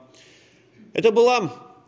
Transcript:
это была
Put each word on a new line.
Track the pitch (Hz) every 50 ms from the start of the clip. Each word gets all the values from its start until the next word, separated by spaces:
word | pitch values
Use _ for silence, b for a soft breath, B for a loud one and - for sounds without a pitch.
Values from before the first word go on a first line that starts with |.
| - B B B B B B B B B B B B B B B B B -
это | 185 180 226
была | 202 233 240 247 247 233 190 135 - - - - - - _